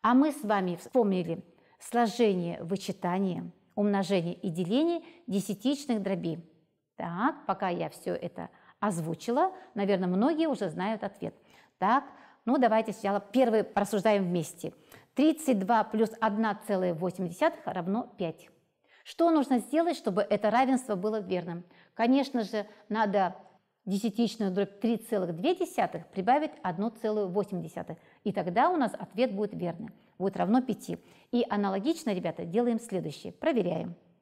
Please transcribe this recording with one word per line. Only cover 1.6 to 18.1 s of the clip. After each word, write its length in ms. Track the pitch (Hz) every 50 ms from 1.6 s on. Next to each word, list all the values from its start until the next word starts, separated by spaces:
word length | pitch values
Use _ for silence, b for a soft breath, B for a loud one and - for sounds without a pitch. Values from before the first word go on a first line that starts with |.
| b b b
сложение, 840 | b - - - 240 240 214 - - 240 214 190 180 175 170 - - -
вычитание, 880 | 165 196 180 - - 185 - - 180 175 190 196 190 175 165 175 175 - _ _ _ _
умножение 600 | - 202 208 202 196 196 165 202 185 165 175 175
и 140 | - - 196
деление 520 | 156 175 185 170 214 269 320 339 339 330 320 B B B B
десятичных 720 | - 185 202 185 - 202 202 - 262 294 277 285 - 240 214
дробей. 380 | 190 196 196 175 165 170 156 170 - _ _ _ _ _ _ _ _ _ _
Так, 500 | - - 165 170 180 220 294 302 - -
пока 220 | - 190 190 208
я 220 | 185 175 175 165 151
всё 240 | - - - 185 175
это 360 | - - 170 - - 170 - b b b b b _
озвучила, 720 | - 214 180 170 160 160 165 165 - - 240 285 349 381 370 B B B B
наверное, 340 | 208 202 196 202 190 190
многие 400 | 180 180 190 226 302 330 302 330
уже 220 | 311 262 185 208 170
знают 340 | 151 170 180 208 226 208 -
ответ. 300 | - - - - - - _ b b b b b b b _
Так, 240 | 185 196 240 277 277 - B B B B B B _
ну 140 | 226 254
давайте 340 | 302 247 226 220 220 220 226
сначала 280 | 190 - - 196 202 202
первый 440 | 202 - - 254 262 233 214 220 202
порассуждаем 640 | - - 196 196 - - 202 170 220 208 202 190
вместе. 480 | 175 175 175 156 - - - - 240 - B B B B B B B _
Тридцать 420 | - 285 311 311 311 - - 254
два 260 | 190 190 185 240 220 214
плюс 280 | - - 220 226 214 - -
одна 400 | 220 220 202 214 226 220 202 214 -
целая 260 | - 202 185 185 180 170
восемь 340 | 156 180 180 170 - 185
десятых 380 | 170 175 - 302 330 320 - -
равно 480 | 220 175 180 170 180 196 233 262 -